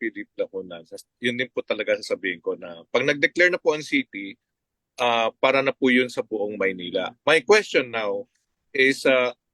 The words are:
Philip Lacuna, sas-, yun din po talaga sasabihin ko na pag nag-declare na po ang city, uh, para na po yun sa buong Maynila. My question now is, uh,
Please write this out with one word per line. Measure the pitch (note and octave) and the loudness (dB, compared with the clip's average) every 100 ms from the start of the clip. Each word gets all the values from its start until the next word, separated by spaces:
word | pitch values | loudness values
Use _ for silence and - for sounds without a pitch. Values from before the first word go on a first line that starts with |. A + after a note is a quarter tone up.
Philip | A2+ G2+ G2+ | -8 -8 -10
Lacuna, | - F#2+ F#2+ F#2 E2+ E2 | -8 -8 -8 -12 -14 -16
sas-, | G2 - _ | -20 -20 _
yun | A#2+ B2 | -4 -4
din | B2+ | -4
po | - | -6
talaga | - G#2+ G#2 G#2 | -6 -4 -2 -4
sasabihin | - G2 F#2+ F2 | -4 -6 -6 -6
ko | F#2+ F2 | -6 -8
na | F2 E2+ E2 | -10 -16 -4
pag | A#2+ | -2
nag-declare | C#3 D3 E3 - F3+ | 0 0 -2 2 2
na | F3 | 2
po | E3+ D3+ | -2 -2
ang | |
city, | D3+ C#3 B2+ G2 G2 - _ _ _ _ _ - | -2 -4 -4 -10 -14 -16 _ _ _ _ _ -2
uh, | A#2+ A#2 A2+ - | 0 2 0 2
para | C3+ C3+ | 2 2
na | C3+ | 0
po | - C3 | 0 2
yun | B2 B2+ | 4 2
sa | - | -4
buong | - A2 G#2 G#2 | -6 -4 -4 -2
Maynila. | F#2+ F#2 F2+ F#2 F2+ - - | -2 -2 -6 -4 -6 -4 2
My | D#3 | 2
question | - G#3 G3 E3 C3 | 6 4 4 0 -2
now | A2+ G#2+ G2+ G2+ _ _ _ _ | -2 -4 -6 -10 _ _ _ _
is, | C#3 C3 C3+ | 2 2 2
uh, | C#3+ C3 B2 - _ | 2 4 2 -4 _